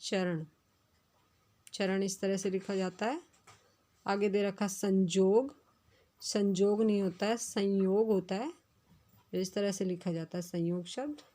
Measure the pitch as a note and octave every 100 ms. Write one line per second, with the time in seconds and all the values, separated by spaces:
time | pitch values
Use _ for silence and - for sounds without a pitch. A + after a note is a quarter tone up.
0 | - G3 F3+ E3 D#3+ _ _ _ _ _
1 | _ _ _ _ _ _ - - G3 F#3+
2 | G3 F#3+ G3 G3 G3 F#3+ F#3+ G3 F#3 F3+
3 | G#3+ D#4 - _ _ - _ _ _ _
4 | - G3+ G#3 G3+ G3+ G3 G3+ G3 G3+ F#3+
5 | F#3 F#3 F#3+ G#3+ C4+ - _ _ _ _
6 | _ _ - A3 G3+ F#3 G3+ G#3+ A3 G#3
7 | F#3+ F3+ G#3 A#3 - - G3 G3 F#3+ G3
8 | A3+ G3 F3+ F#3+ C#4 - _ _ _ -
9 | _ _ _ F3+ F#3 - G3+ G3 F#3+ F3
10 | F#3 E3 E3 F3+ F3 F3 E3+ F3 F3 -
11 | C#4+ D4 -